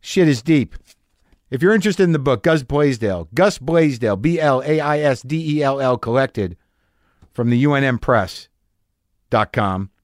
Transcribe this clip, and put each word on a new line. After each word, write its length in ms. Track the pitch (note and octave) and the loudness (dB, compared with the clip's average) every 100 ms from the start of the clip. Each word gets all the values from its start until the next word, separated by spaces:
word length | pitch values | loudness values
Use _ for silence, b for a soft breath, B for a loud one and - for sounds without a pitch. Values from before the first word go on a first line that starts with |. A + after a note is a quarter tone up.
Shit 280 | - - E3+ | -4 2 2
is 120 | B2+ | 2
deep. 340 | - D#3 A#2 - _ _ _ _ _ _ _ | 2 0 0 -8 _ _ _ _ _ _ _
If 120 | C3+ | 0
you're 120 | F3 | 2
interested 300 | A3 G#3 G3 | 2 0 2
in 80 | F#3 | 2
the 60 | D#3+ | 2
book, 240 | C3+ B2 | 0 0
Gus 200 | E3+ D#3+ | 2 0
Blaisdell, 680 | B2+ C#3+ D3 A#2+ G#2+ F#2 E2 | 0 0 0 0 -4 -4 -6
Gus 240 | A#2 G3 - | 0 0 0
Blaisdell, 580 | B2+ E3 D#3+ B2 A2+ G2 | -2 2 2 0 -2 0
B 240 | C3 E3+ | 0 0
L 220 | D3+ C3 | 2 0
A 160 | D3 D#3 | 0 -2
I 200 | D3 D3 | 0 0
S 220 | D3+ B2+ | 0 -2
D 360 | B2+ D#3+ D#3+ D3+ | -4 -6 -2 -2
E 40 | |
L 180 | C#3 C#3 | 0 0
L, 160 | C3 B2 | 0 -2
collected 580 | - A#2+ C3+ - F#2+ F2 _ _ _ _ _ _ _ | 0 -2 -2 -4 -6 -6 _ _ _ _ _ _ _
from 180 | - A#2+ | -4 0
the 80 | A#2+ | 2
U 160 | C#3+ | 2
N 100 | C#3+ | 2
M 140 | C#3 A#2+ | 0 -2
press 500 | - A#2+ F#2 - - _ _ _ _ _ _ _ _ | 0 0 0 -10 -20 _ _ _ _ _ _ _ _
dot 220 | A#2 G#2+ | -2 -2
com 380 | - G2+ F#2 G2 _ | -2 -2 -2 -6 _